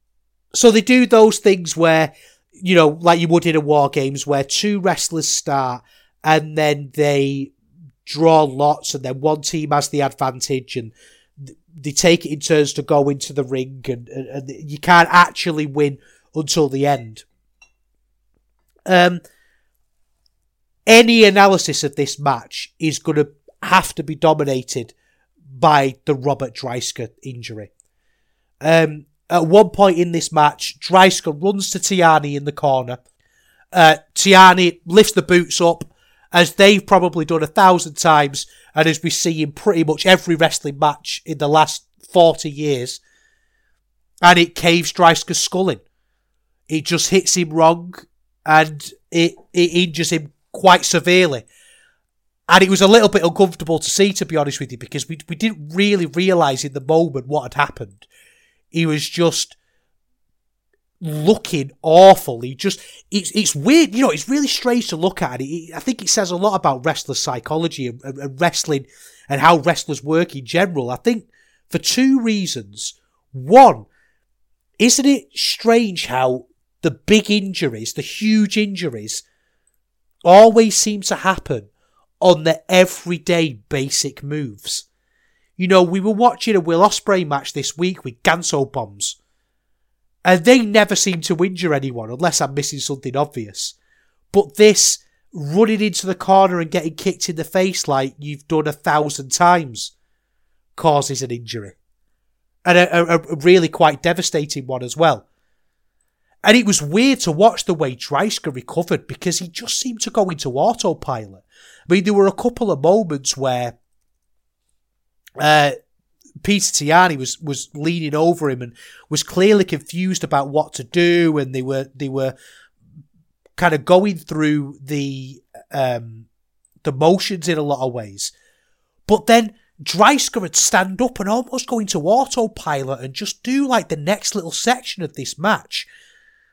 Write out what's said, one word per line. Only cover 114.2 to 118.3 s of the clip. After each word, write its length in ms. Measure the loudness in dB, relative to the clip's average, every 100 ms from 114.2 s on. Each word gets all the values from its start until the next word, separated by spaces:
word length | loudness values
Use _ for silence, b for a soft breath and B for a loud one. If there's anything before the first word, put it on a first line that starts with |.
| _ _ _ _ _ _ _ _ _ _ _ -2
uh, 320 | 2 4 2 -2 _ _ _ _ _ -8
Peter 300 | -2 0 0
Tiani 440 | -4 2 4 4 0
was, 240 | -8 -10
was 300 | -10 -10 -10
leaning 400 | -8 -4 -4 -4
over 340 | 0 0